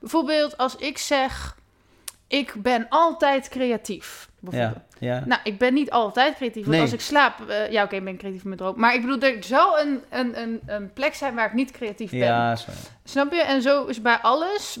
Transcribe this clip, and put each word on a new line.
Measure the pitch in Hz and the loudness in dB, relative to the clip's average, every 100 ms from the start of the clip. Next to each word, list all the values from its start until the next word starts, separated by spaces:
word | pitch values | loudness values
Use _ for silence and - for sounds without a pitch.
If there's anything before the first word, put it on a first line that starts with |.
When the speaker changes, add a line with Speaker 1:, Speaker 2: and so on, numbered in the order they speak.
Speaker 1:
bijvoorbeeld | - 320 277 311 294 294 | -2 0 2 2 2 0
als | 254 - | -2 -2
ik | 277 - | -8 -6
zeg, | - 285 262 - - - _ _ _ _ - - - | -2 0 0 -4 -10 -14 _ _ _ _ -18 -18 -4
"Ik | 277 277 - | -2 -2 -4
ben | 208 240 226 | 0 0 2
altijd | 294 330 311 294 277 262 | 4 4 4 2 2 -2
creatief." | 254 254 226 - 190 - - - _ | -4 -2 -2 -4 -10 -12 -18 -20 _
Bijvoorbeeld. | 175 123 113 113 - - | -8 -2 -2 -4 -12 -8
Speaker 2:
Ja, | 123 | -4
ja. | 123 131 | -4 -2
Speaker 1:
Nou, | 247 | -2
ik | - 196 | -2 0
ben | 247 | 2
niet | 262 285 | 2 2
altijd | 240 214 202 277 | 0 0 2 2
creatief. | 294 247 220 | 2 -4 -4
Want | 202 | 0
Speaker 2:
Nee. | 151 | 2
Speaker 1:
als | 294 | 2
ik | 233 | 0
slaap, | - 294 269 - 214 | 0 4 4 2 -6
eh, | 208 214 | -4 0
ja, | 220 | 2
oké, | 196 196 | 0 -2
ik | |
ben | 190 185 | -6 -10
creatief | 196 190 | -10 -10
in | 196 | -10
mijn | 185 | -6
droom. | 185 185 | -6 2
Maar | 226 | 4
ik | 247 | 4
bedoel, | 240 269 | 0 2
er | 269 226 | 2 0
zal | 190 262 359 302 | 0 4 6 4
een, | 294 269 - | 2 -2 -4
een, | 226 247 226 | -4 -4 -4
een, | 233 226 - | -6 -8 -6
een | 208 202 | -8 -8
plek | - 285 | -4 -4
zijn | 302 277 | -2 -6
waar | 233 220 | -2 0
ik | |
niet | 220 262 | 0 -2
creatief | - 226 202 214 | -4 -10 -8 -6
ben. | 127 | 0
Speaker 2:
Ja, | 120 117 117 117 | 2 2 2 0
zo. | - - - - | -6 -14 -16 -20
Speaker 1:
Snap | - 269 285 | -6 -2 0
je? | 339 | 2
En | 311 269 | 2 2
zo | 254 285 269 | 4 2 0
is | 247 | -2
bij | 220 302 | 2 2
alles, | 220 269 339 403 - - | 4 2 0 -4 -6 -6